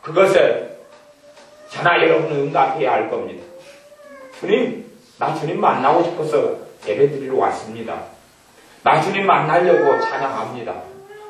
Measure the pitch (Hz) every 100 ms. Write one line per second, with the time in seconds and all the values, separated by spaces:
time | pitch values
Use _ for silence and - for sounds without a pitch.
0 | - 160 185 175 - - - - - -
1 | - _ - - - - - - 143 139
2 | 160 - - 143 143 - - - 104 -
3 | - 117 - - - - - - - -
4 | - - - - 175 233 240 113 - -
5 | - - - 151 151 190 208 - 262 170
6 | 170 - 151 147 - - - - - 131
7 | 139 139 127 131 - - 113 113 110 -
8 | - - _ _ _ - - - - 131
9 | 185 196 196 175 151 160 180 453 139 -
10 | - - - - 123 127 - - - -
11 | - -